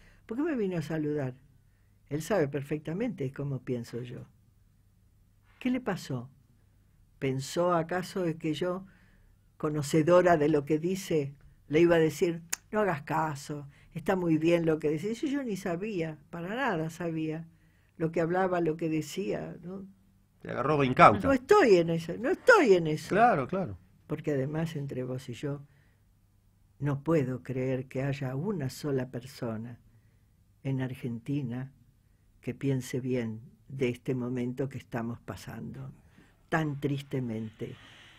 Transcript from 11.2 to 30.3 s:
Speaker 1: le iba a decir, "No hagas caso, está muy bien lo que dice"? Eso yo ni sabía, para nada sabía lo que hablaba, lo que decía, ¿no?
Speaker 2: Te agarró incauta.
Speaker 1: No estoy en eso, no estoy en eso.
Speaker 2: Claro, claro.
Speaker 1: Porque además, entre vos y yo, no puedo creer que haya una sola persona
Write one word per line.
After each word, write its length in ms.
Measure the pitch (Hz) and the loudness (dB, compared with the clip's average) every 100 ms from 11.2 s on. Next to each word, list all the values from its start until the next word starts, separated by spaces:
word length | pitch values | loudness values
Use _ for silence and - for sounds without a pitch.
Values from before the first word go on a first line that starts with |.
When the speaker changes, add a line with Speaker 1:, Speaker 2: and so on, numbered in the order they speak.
| 139 - - - - | -2 -8 -20 -20 -2
Speaker 1:
le 120 | 147 | 4
iba 160 | 170 170 | 6 6
a 40 | |
decir, 420 | 160 156 180 165 165 - - | 4 2 0 -2 -6 -12 -6
"No 80 | 214 | -2
hagas 220 | 202 143 | 0 -2
caso, 680 | - 156 160 143 - 147 143 - - | -2 -2 -2 -4 -10 -10 -12 -18 -14
está 220 | 165 185 190 | -8 0 0
muy 220 | 175 156 | 4 4
bien 280 | 160 170 160 | 4 4 4
lo 140 | 156 | 2
que 80 | 156 | 0
dice"? 220 | 151 202 | -2 -2
Eso 140 | 226 294 | -4 -2
yo 160 | 285 | -4
ni 120 | 254 196 | -4 -4
sabía, 640 | 196 170 220 190 160 151 - | -4 -4 -4 -4 -4 -6 -14
para 180 | 170 170 233 | -10 -8 -2
nada 340 | 269 170 160 | -2 0 -4
sabía 560 | - 175 160 156 156 165 _ _ _ _ - | -4 -4 -2 -4 -4 -8 _ _ _ _ -4
lo 140 | 160 | -2
que 100 | 165 | 0
hablaba, 400 | 165 180 190 180 | 0 2 2 2
lo 160 | 165 160 | 0 0
que 120 | 165 | 0
decía, 680 | 156 151 190 208 156 160 - | -2 -4 -6 -4 -4 -6 -12
¿no? 220 | 180 190 196 - _ _ _ _ | -12 -14 -14 -20 _ _ _ _
Speaker 2:
Te 80 | 107 | -10
agarró 320 | 117 131 151 | -4 0 2
incauta. 460 | 131 131 156 196 226 | 2 10 10 10 2
Speaker 1:
No 40 | |
estoy 440 | 269 - 415 277 180 | 2 6 6 8 6
en 140 | 165 | 6
eso, 240 | 165 165 185 | 0 -4 -6
no 120 | 247 | -2
estoy 420 | 370 - 453 269 | 0 8 8 10
en 120 | 185 160 | 6 4
eso. 220 | 151 - | -2 0
Speaker 2:
Claro, 360 | 185 240 175 131 | 4 6 4 0
claro. 320 | 190 151 95 - _ - | -2 -4 -8 -16 _ -10
Speaker 1:
Porque 240 | 151 156 | -6 -2
además, 420 | 143 135 156 165 | -2 -2 -2 -4
entre 300 | 151 139 127 | -4 -6 -6
vos 240 | 127 131 131 | -6 -8 -8
y 60 | |
yo, 260 | 113 143 143 - _ _ _ _ _ _ _ _ _ _ - | -8 -6 -6 -10 _ _ _ _ _ _ _ _ _ _ -6
no 240 | 143 139 | -4 -2
puedo 400 | 151 165 127 127 | 2 2 2 -4
creer 440 | - 127 131 131 131 | -6 -4 -2 -2 -4
que 160 | 131 | -4
haya 320 | 139 139 131 | -4 -4 -4
una 360 | 135 190 190 131 | -4 -4 -4 -4
sola 400 | - 151 135 127 | -6 -4 -2 -4
persona 680 | 123 - - 123 110 117 123 - - _ _ _ | -8 -12 -10 -6 -6 -8 -14 -20 -20 _ _ _